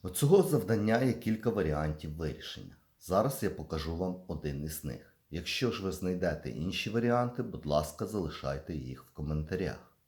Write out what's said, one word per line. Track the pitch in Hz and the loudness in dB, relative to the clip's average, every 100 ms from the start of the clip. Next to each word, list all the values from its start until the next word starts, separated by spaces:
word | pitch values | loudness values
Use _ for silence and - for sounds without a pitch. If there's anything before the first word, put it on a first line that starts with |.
У | 92 | -6
цього | - 143 196 | 2 6 8
завдання | - 147 - 113 107 117 | 8 2 4 2 4 4
є | 131 | 4
кілька | 113 110 110 120 | 2 0 0 2
варіантів | 101 80 73 78 76 78 78 | 2 2 2 0 -2 -6 -4
вирішення. | 78 65 - - 50 - _ _ | -4 -4 -10 -12 -14 -18 _ _
Зараз | - 95 135 135 | 0 2 4 0
я | 107 | -2
покажу | - 78 80 78 82 | -2 -4 -4 -2 -2
вам | 92 90 - | -2 -2 -6
один | 78 73 69 | -4 -4 -4
із | 76 76 | -6 -6
них. | 71 60 - _ _ | -6 -8 -12 _ _
Якщо | 80 80 - 127 | -6 -4 0 0
ж | - | 0
ви | 98 | -4
знайдете | 92 92 90 90 78 - | -2 -2 0 0 0 -6
інші | 60 85 92 113 | -4 -4 -2 -2
варіанти, | 113 120 120 120 123 | 0 2 2 2 -2
будь | 120 - - | -6 -6 2
ласка, | 73 - - 98 | 2 2 -4 -4
залишайте | 107 80 - 67 69 - 80 | -2 -2 -2 -4 -4 -4 -6
їх | 64 65 | -6 -10
в | - | -12
коментарях. | - 73 78 78 92 87 - - _ | -6 -2 0 0 -2 -2 -4 -14 _